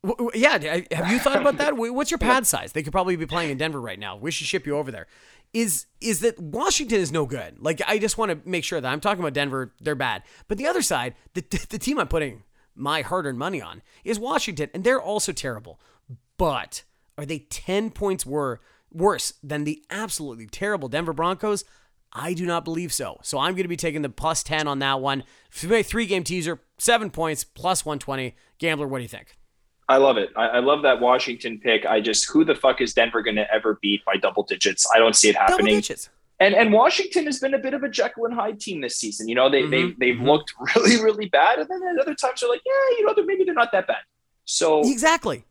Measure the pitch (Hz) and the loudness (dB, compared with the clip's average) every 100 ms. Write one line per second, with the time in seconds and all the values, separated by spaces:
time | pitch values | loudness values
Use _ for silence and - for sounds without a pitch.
0 | 190 - 233 226 254 202 151 170 180 156 | -4 -2 -2 2 2 2 -2 -6 -4 -4
1 | 170 247 277 285 277 269 294 277 226 254 | -2 0 0 2 0 0 -2 -2 -4 -4
2 | 294 330 226 254 233 - - 160 147 190 | -4 -2 2 2 0 -4 -6 -8 -4 -2
3 | 180 175 156 170 160 135 160 143 120 95 | -2 -2 -4 -4 -4 -2 -4 -4 -10 -10
4 | 104 98 135 - 156 190 139 147 135 104 | -12 -8 -8 -6 -4 -4 -2 -4 -6 -10
5 | 82 _ _ _ _ 226 233 - - _ | -16 _ _ _ _ -4 -2 -2 -8 _
6 | 220 180 226 226 160 220 349 415 262 214 | -4 0 0 -2 -10 -4 0 0 0 0
7 | 170 160 139 135 85 - 147 160 - 214 | 0 -2 -2 -6 -10 -6 -4 -2 -2 0
8 | 208 208 220 156 175 180 143 170 127 143 | 0 -2 -2 -4 -4 -6 -4 -4 -4 -2
9 | 196 196 165 139 143 131 127 _ 156 147 | -2 -2 -2 -2 -2 -4 -8 _ -6 -4
10 | 131 98 - - _ 196 285 359 247 147 | -2 -4 -10 -20 _ -4 -2 0 0 -2
11 | 127 - _ 185 - 185 - 214 - 285 | -4 -10 _ -12 -6 -6 -6 -6 -4 -2
12 | 170 165 143 104 _ _ _ - 139 156 | 0 -2 -2 -8 _ _ _ -8 -2 -2
13 | - 185 147 123 156 180 85 - _ _ | -2 -4 -4 -6 -6 -6 -10 -18 _ _
14 | - 214 240 302 - 156 147 180 190 254 | -6 -6 -2 -2 -2 -6 -8 -2 0 0
15 | - 208 - 160 139 110 110 78 _ _ | 0 -4 -4 -4 -6 -8 -12 -20 _ _
16 | _ 123 _ - 175 131 90 - _ _ | _ -20 _ -2 0 0 -8 -14 _ _
17 | _ - 147 156 _ - - 196 220 - | _ -14 -8 -8 _ -12 -2 -2 -2 -4
18 | 202 190 127 147 139 117 _ _ _ 165 | -4 -4 -4 -4 -4 -6 _ _ _ 0
19 | 196 185 - - 139 151 147 156 _ 190 | 2 2 -6 -10 -8 -4 -4 -6 _ -8
20 | 220 151 147 117 110 - 202 202 131 143 | -6 -6 -8 -12 -16 -6 -4 -4 -4 -4
21 | 170 151 170 185 214 202 - _ _ _ | -4 -2 -2 -2 -2 -2 -6 _ _ _
22 | _ - 160 175 175 170 160 165 175 - | _ -10 -6 -4 -2 -2 -2 -6 -4 -6
23 | 110 - - 139 156 185 180 170 170 151 | -6 -10 -6 -2 0 0 -2 -2 -4 -2
24 | 143 - 151 160 - 156 151 135 139 139 | -6 -2 -2 -2 -2 -2 -2 0 0 0
25 | 135 135 - _ _ - 160 226 196 226 | 0 -2 -6 _ _ -12 0 2 2 -2
26 | 214 190 160 180 160 151 _ _ - 233 | 0 -2 -2 -4 -4 -6 _ _ 2 2
27 | 208 151 160 147 - - 175 185 - 143 | 0 -4 -4 -4 -8 -6 -2 -2 -2 -6
28 | - 135 127 - _ _ 165 156 143 135 | -6 -6 -6 -10 _ _ -2 -2 -4 -6
29 | 117 - - _ _ _ _ _ - 135 | -8 -14 -20 _ _ _ _ _ 4 6
30 | 135 113 95 110 113 120 131 151 143 120 | 6 4 0 -2 0 2 2 4 4 4
31 | 120 127 131 120 123 110 127 110 - 110 | 4 4 2 -6 -8 -6 0 0 2 0
32 | 110 104 - 151 156 143 135 120 120 - | 2 0 2 4 4 4 2 2 0 2
33 | 117 117 110 107 104 110 110 104 101 101 | 2 2 0 -2 0 0 0 -2 0 0
34 | - 98 98 95 98 95 98 92 - 113 | 0 0 0 0 -4 0 -2 0 4 6
35 | 113 104 107 98 98 95 104 104 - - | 6 6 6 6 4 4 4 4 0 -10
36 | - _ _ _ 190 202 226 208 277 359 | -12 _ _ _ 6 6 6 8 6 4
37 | 381 359 294 262 269 277 269 269 269 220 | 0 0 0 -2 0 0 -2 -4 -4 -2
38 | 220 - 233 233 214 208 214 170 123 - | -2 0 -4 -2 -4 -4 -8 -6 -6 -4
39 | 110 107 110 123 131 139 147 131 123 87 | -6 -6 -2 4 6 4 2 2 0 0
40 | 123 120 127 151 - - - 226 220 233 | 0 2 4 4 2 -8 0 4 6 6
41 | 220 208 202 - 170 269 302 359 359 339 | 4 2 2 4 6 4 -2 -4 -2 0
42 | 277 302 262 254 480 480 508 539 539 480 | -2 -2 -4 -2 -2 -2 0 2 2 4
43 | 415 427 370 381 370 311 233 196 185 - | 2 2 0 2 2 2 2 2 0 -6
44 | - _ _ _ - - 165 156 233 254 | -6 _ _ _ -8 0 2 4 4 4
45 | 311 330 214 139 _ | 2 2 0 -6 _